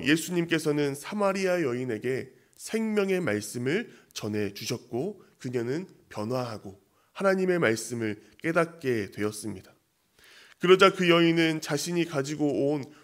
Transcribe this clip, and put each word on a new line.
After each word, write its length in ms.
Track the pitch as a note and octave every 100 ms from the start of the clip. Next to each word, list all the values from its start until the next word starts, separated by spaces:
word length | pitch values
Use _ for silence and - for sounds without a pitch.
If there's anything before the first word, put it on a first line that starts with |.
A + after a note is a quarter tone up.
예수님께서는 880 | B2+ D#3+ - F3+ E3+ E3 D#3 D3 C#3+
사마리아 680 | C#3 - G#3 G3 G3 F#3 F3+
여인에게 680 | C#3+ B2 B2+ G#2+ A#2+ B2+ G#2 - _ -
생명의 680 | - A3 A3 G#3 G3 F#3
말씀을 680 | D3 G#2 G#2 B2 B2 F#3+ A#3+ - _
전해주셨고 1120 | - A2 G#2+ G2+ G2+ A2 A#2+ - A#2 F3+ G#3 - _
그녀는 480 | B2+ B2 A#2 D3+ F#3 - _
변화하고 680 | - G#2+ B2+ B2 G#2+ G#2 G2 _ _ _
하나님의 460 | - G3 F#3+ F#3 F3
말씀을 600 | B2 A2+ - A#2 A2 G2+ - _
깨닫게 680 | D#3+ E3+ E3+ - C3+ A2+ F#2+
되었습니다. 640 | - G#2 G#2+ A2 F#2+ - _ _ _ _ _ - - - _
그러자 340 | F3 F#3+ G3
그 160 | F#3+ F3+
여인은 540 | E3+ E3+ E3 E3 D#3+
자신이 420 | - D3 E3+ F3
가지고 640 | E3 D#3 C#3 D3+ D3 A2 C#3
온 140 | D3 B2+ -